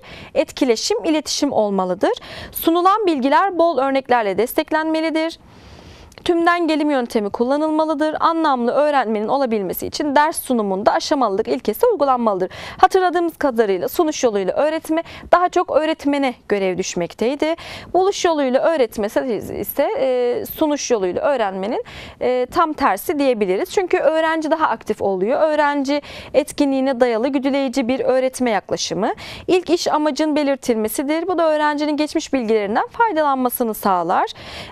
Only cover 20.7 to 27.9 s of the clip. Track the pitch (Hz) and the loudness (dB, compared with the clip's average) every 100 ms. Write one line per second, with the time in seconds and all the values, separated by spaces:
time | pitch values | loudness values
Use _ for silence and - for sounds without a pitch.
20.7 | 294 - 226 185 175 285 262 202 190 196 | -2 -2 -2 0 0 2 2 -2 -2 -4
21.7 | 359 - - - - 240 254 254 339 320 | -6 -8 -14 -16 -4 -2 0 0 0 0
22.7 | 294 269 196 - 294 277 226 190 196 359 | 2 0 0 -2 0 2 2 0 0 0
23.7 | 415 359 370 285 320 320 320 302 320 311 | -2 2 4 6 4 2 0 0 0 0
24.7 | 226 - 208 196 185 202 277 311 302 294 | -2 -4 -2 -2 0 0 2 2 2 2
25.7 | 285 269 285 - - - - 294 - 285 | 0 0 -2 -4 -16 -2 0 0 0 0
26.7 | 269 262 240 247 220 269 277 269 277 269 | 2 0 2 2 2 0 0 0 0 0
27.7 | 269 233 | 0 0